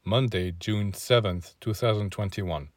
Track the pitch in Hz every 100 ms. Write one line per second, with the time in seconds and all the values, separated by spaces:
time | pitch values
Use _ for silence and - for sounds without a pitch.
0 | - 117 127 95 90 87 - 107 101 95
1 | - 123 98 90 - _ - 101 120 107
2 | 101 - 98 104 92 80 73